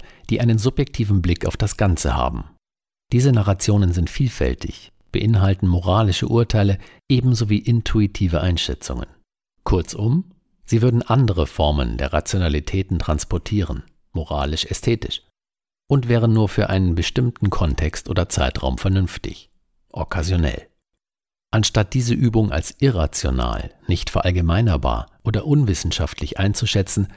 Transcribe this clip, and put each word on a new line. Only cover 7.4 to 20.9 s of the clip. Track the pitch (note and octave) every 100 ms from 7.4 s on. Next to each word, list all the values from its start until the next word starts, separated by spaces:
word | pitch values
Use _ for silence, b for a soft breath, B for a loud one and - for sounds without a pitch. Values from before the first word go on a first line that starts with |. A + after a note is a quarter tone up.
| G#2+
wie | G#2+
intuitive | - A#2 - A2 G2 - F#2 D#2+
Einschätzungen. | F2+ E2+ - B1+ - B1 - _ _ _ _ _
Kurzum, | - F#2 - - A2 D#3+ - _ _ _ -
sie | A2+
würden | B2 A#2
andere | - A#2+ A#2+ E2 D2
Formen | - D2+ D2 A#1+ A#1
der | C2
Rationalitäten | D#2 - F#2+ E2+ D2 - F#2+ - F2
transportieren, | - D2+ - E2+ - G#2 F2+ C#2 - _ _
moralisch-ästhetisch, | F2 D2+ D2 C#2 D#2 - - A#2+ A2+ - - _ _ _ _ _ _ -
und | C#3 A#2+
wären | A#2 A#2
nur | A2 G#2
für | - G2+
einen | F#2+ F#2 E2+
bestimmten | - - A#2+ - F#2
Kontext | - D2+ C2+ D#2 - -
oder | F2 E2
Zeitraum | - C2 - C2 B1+
vernünftig, | G2 F#2+ F2+ - - - - _ _ _ _
okkasionell. | - - F#2 D#2+ F2+ C#2+ - - _ _